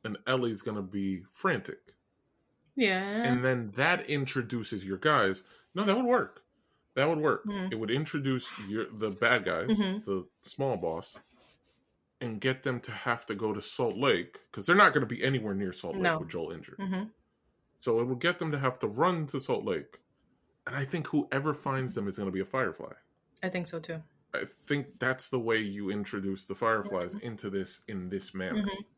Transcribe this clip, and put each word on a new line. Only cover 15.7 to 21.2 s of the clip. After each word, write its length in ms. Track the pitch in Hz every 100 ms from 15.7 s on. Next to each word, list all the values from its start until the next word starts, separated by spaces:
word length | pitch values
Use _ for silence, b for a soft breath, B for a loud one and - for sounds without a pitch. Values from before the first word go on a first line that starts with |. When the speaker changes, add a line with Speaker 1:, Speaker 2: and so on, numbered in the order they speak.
Speaker 1:
Salt 220 | 90 90 190
Lake 80 |
Speaker 2:
No. 160 | 180 160
Speaker 1:
with 100 | 156
Joel 220 | 87 80
injured. 280 | 82 - -
Speaker 2:
Mm-hmm. 240 | 190 185 214 _ _ _ _ _ _ _
Speaker 1:
So 220 | 127 113
it 60 | 123
will 80 | 123
get 240 | 170 170
them 120 | 160
to 80 | 143
have 180 | 135 -
to 80 | 110
run 380 | 107 175 170 147
to 120 | 143
Salt 240 | - 113
Lake. 360 | 104 85 - - _ _ _ _ _ _ -
And 80 | 139
I 80 |
think 240 | 135 175 147
whoever 460 | 151